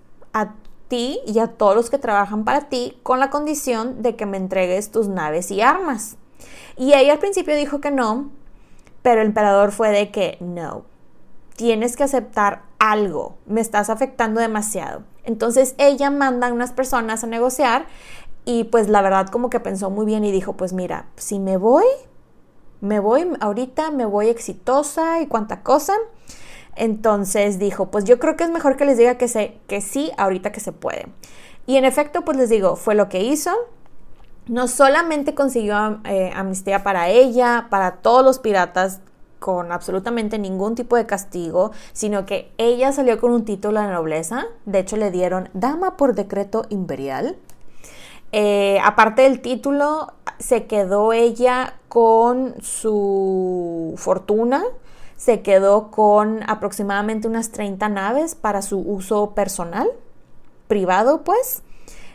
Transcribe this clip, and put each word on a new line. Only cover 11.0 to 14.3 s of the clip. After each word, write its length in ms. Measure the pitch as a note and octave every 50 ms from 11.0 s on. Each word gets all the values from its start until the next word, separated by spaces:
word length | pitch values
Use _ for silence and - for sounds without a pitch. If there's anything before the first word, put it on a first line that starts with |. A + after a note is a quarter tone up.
| - - - - - - - - - - -
tienes 400 | - A3+ A#3 A3 G#3+ A3+ A#3+ A#3+
que 60 | -
aceptar 640 | C#4+ C#4 C#4 B3 G#3+ G#3+ - A3 G3+ G3+ - - - - - -
algo, 580 | A3 G#3+ G#3+ G#3+ G#3 F#3 D#3 C#3 - - - - -
me 160 | - G#3+ A3+
estás 260 | G#3+ A3 - G#3 G#3 -
afectando 540 | A3 - C4+ C4 - - A#3 A3